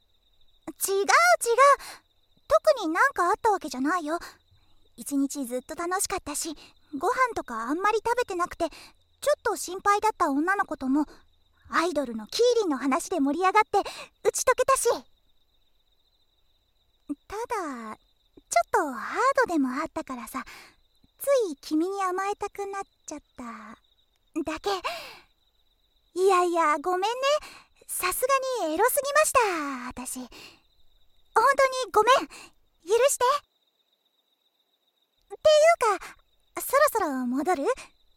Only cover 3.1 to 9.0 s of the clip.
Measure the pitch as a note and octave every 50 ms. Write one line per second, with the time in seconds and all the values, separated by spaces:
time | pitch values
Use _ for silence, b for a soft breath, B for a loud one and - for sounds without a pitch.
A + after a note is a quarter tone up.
3.1 | C5+ - F4+ E4+ G4+ - - A4+ G4+ F4 - D#4 - B3 C4 D4 F4+ F4+ D#4 D4
4.1 | D#4+ F4 B B B B _ _ _ _ _ _ _ - _ _ _ - A#3+ -
5.1 | C#4+ C#4 C#4 C4+ - C#4+ C#4 A3+ B3 B3+ B3+ - D#4+ D4+ E4+ F4 F4+ G4 G4 -
6.1 | G4+ F4+ - - D4 - - E4 D4 B B B B _ _ _ D#4 C4+ - G4
7.1 | B4+ B4+ C5 B4+ A4 - D4+ - A#3+ A3 A3+ A#3 C#4+ F4 G4 G#4 G#4+ A4 - A4+
8.1 | A#4+ A#4+ B4 - G4 F4 F4 - - - E4+ D#4 B B B B B _